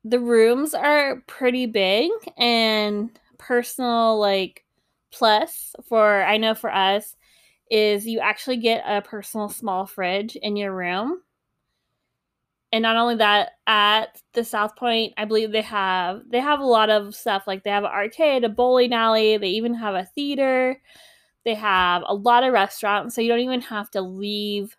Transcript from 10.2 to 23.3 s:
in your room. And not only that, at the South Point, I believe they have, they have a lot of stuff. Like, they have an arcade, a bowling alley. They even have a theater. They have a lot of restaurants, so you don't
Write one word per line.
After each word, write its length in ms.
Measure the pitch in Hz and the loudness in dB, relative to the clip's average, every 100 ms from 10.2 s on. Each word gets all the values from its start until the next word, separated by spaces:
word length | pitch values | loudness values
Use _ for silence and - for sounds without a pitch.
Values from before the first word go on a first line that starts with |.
| 220 | -6
in 200 | - - 208 | -8 -6 -4
your 180 | 202 | -6
room. 460 | 185 175 185 240 359 _ _ _ _ _ _ _ _ _ _ _ _ _ _ _ | -6 -4 -4 -4 -6 _ _ _ _ _ _ _ _ _ _ _ _ _ _ _
And 100 | 226 | -2
not 160 | 226 226 | 0 2
only 180 | 240 | 0
that, 360 | 233 208 208 - _ | 2 4 4 0 _
at 560 | - 214 208 214 226 - _ | 0 2 4 2 -2 -12 _
the 100 | 233 | -6
South 320 | 233 220 214 | -4 -4 -4
Point, 380 | - 247 226 220 - | -2 -2 0 -2 -6
I 80 | |
believe 260 | 208 220 220 | -2 0 0
they 100 | 220 | -4
have, 600 | 208 208 190 185 180 196 - | -2 -4 0 0 -2 -6 -4
they 100 | 240 | -2
have 180 | 285 294 | 0 0
a 60 | |
lot 240 | 269 226 214 | 4 4 4
of 260 | 214 202 | 2 0
stuff. 280 | 214 233 196 208 | -8 -4 -4 -4
Like, 160 | 190 | -6
they 60 | 208 | -2
have 160 | 202 | -2
an 60 | 202 | -2
arcade, 520 | 202 208 269 311 262 | -4 -6 0 2 2
a 60 | 233 | 0
bowling 440 | 208 247 254 247 | 0 2 4 4
alley. 440 | 233 226 220 214 214 | 2 2 4 4 2
They 120 | 196 | 0
even 240 | 214 233 | -2 -2
have 200 | 233 214 | -4 -4
a 100 | 190 | -4
theater. 760 | 196 - 285 285 269 254 254 262 _ - - _ _ _ | -6 -8 -6 -2 0 0 0 -4 _ -20 -20 _ _ _
They 100 | 233 | -6
have 480 | 214 214 185 180 175 - | -2 2 2 2 0 -2
a 80 | |
lot 280 | 202 220 240 | -2 4 4
of 100 | 262 | 4
restaurants, 600 | 233 196 - 208 208 240 | 2 0 -2 -2 -2 -4
so 60 | 240 | -4
you 80 | |
don't 100 | 233 | 0